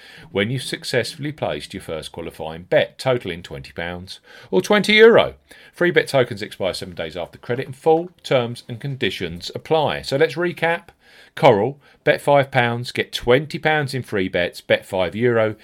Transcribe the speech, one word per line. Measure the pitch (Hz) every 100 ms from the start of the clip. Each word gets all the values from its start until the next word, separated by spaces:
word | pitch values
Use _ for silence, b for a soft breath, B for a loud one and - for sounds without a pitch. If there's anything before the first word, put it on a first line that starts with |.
| B B B
when | 98 104
you've | 131
successfully | - - - 127 110 - 143
placed | 147 104 76 -
your | 95
first | - 80 73
qualifying | - 82 - 80 82
bet, | 90 151 - -
totaling | 131 123 95 85
twenty | - 71 -
pounds | - 87 90 92 - B B B
or | 185
twenty | - 208 190
euro. | 214 226 180 71 - _ B B
Free | - 175
bet | 156 -
tokens | 139 120 104
expire | 98 - 95
seven | 87 92
days | 85 82 82
after | 82 -
credit, | - 123 131
and | 131
full | 165 160 175 _
terms | - 135 117 120 -
and | 113
conditions | 139 131 101 - 87 87 -
apply. | - - 160 135 73
So | - 139
let's | 156
recap. | 143 175 - 165 170 - - b b b
Coral, | - 156 101 117 143 b b
bet | - 156
five | - 143 135
pounds, | 131 120 117 123
get | 113 104
twenty | - 117 131 151 170
pounds | 156 156 135
in | 131
free | - 104 95
bets. | 92 87 -
Bet | - 107 -
five | 95 90 98
euro, | 120 117 110 104